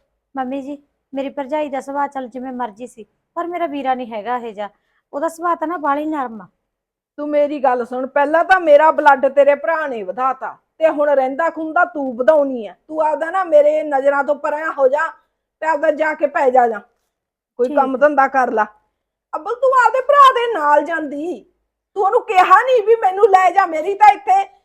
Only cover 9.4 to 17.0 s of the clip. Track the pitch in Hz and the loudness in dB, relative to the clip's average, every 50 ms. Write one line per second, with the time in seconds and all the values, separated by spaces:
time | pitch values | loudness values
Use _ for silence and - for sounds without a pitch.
9.4 | 269 285 285 285 285 320 320 311 311 277 240 220 190 180 190 247 254 262 240 - | 4 4 2 2 0 -2 -2 -2 -4 -6 -8 -8 -8 -8 -6 -4 -4 -4 -4 -6
10.4 | 220 170 - - _ _ _ - 320 311 302 294 294 294 285 269 262 262 277 269 | -8 -12 -14 -16 _ _ _ 0 0 0 2 2 0 2 2 2 0 0 -2 -2
11.4 | 330 330 311 311 320 311 311 349 359 349 - 294 269 262 233 233 254 294 320 294 | -2 -2 -4 -6 -8 -4 -2 -2 -2 -2 -4 -6 -6 -6 -6 0 2 2 2 4
12.4 | 285 269 262 240 208 180 180 _ _ - 311 311 311 311 302 277 320 330 359 381 | 2 0 -4 -6 -10 -12 -16 _ _ -10 -6 -4 -2 -2 -2 -4 -4 -4 -4 -4
13.4 | 370 330 302 294 285 294 311 311 302 302 285 269 269 285 285 277 277 294 294 294 | -2 2 2 4 4 4 2 0 -2 -2 -2 -2 0 0 0 0 -2 -2 -4 -4
14.4 | 311 302 294 302 320 320 320 285 269 254 277 294 330 320 - _ _ _ _ _ | -4 -6 -6 -6 -6 -6 -2 0 0 0 0 0 -2 -4 -8 _ _ _ _ _
15.4 | _ _ _ _ - 311 320 285 320 311 302 277 311 311 302 311 311 269 - 339 | _ _ _ _ -4 -2 -2 0 0 -2 -2 0 -2 -4 -2 -2 -4 -4 -2 0
16.4 | 285 254 254 254 240 233 220 208 - _ _ _ | 0 2 2 2 2 2 -2 -6 -12 _ _ _